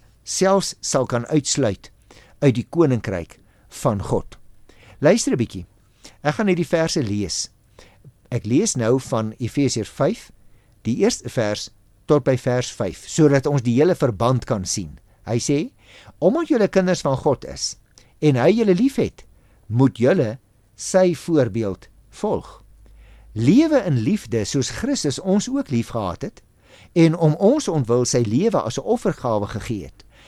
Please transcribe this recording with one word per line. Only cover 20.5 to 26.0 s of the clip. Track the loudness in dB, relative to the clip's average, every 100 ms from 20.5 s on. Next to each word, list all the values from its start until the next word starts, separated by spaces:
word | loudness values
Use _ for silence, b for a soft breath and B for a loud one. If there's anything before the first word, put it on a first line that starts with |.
| _ _ -16
sy | -2 2 2 0
voorbeeld | 0 0 2 0 -4 -6 -12 _ _
volg. | -8 -4 -4 -6 -18 -20 -20 -20 b b b b
Lewe | -2 4 4 6 2 2
in | 0
liefde | 0 -2 -2 -4 -2
soos | -2 -4
Christus | -4 -4 -2 -2 -4
ons | 0 0 0
ook | -4 -4
liefgehad | -4 -4 -4